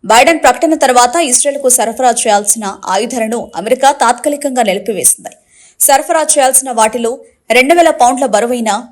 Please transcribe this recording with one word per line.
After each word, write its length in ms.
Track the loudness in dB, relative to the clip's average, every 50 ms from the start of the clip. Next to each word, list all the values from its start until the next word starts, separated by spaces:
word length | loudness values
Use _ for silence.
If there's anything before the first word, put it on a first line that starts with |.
| 0
బైడెన్ 340 | 2 4 4 4 4 2 2
ప్రకటన 340 | 2 2 2 2 0 0 0
తర్వాత 420 | 2 2 2 4 4 4 2 2
ఇజ్రాయెల్కు 540 | -2 -2 0 -2 -2 -2 -2 -4 -2 -2 0
సరఫరా 400 | 0 0 -2 -2 -2 0 0 0
చేయాల్సిన 680 | 0 0 0 0 0 0 0 -2 -6 -4 -6 -10 -10 -10 -6
ఆయుధాలను 640 | -4 -4 -4 -4 -4 -4 -4 -4 -4 -4 -8 -8 -10 -12
అమెరికా 360 | -10 -2 -2 -2 2 2 0
తాత్కాలికంగా 720 | 2 2 0 0 0 0 -2 -4 -4 -4 -6 -4 -2 -2 -2
నిలిపివేసింది. 640 | 0 -2 -4 -4 -6 -6 -4 -2 -2 -4 -4 -8 -20 -20 _ _ _ _ _ _ _ _ _
సరఫరా 420 | 0 2 2 2 2 0 -2 -2
చేయాల్సిన 500 | 0 0 0 2 2 2 2 0 -4 -2
వాటిలో 480 | -2 0 0 0 0 -2 -4 -4 -6 -8 -14 _ _ _ _ _
రెండు 220 | 0 2 4 4 4
వేల 140 | 4 4 4
పౌండ్ల 360 | 4 2 2 2 2 0 -2
బరువైన 580 | 0 0 0 0 -2 -4 -4 -2 -4 -4 -4 -6 -10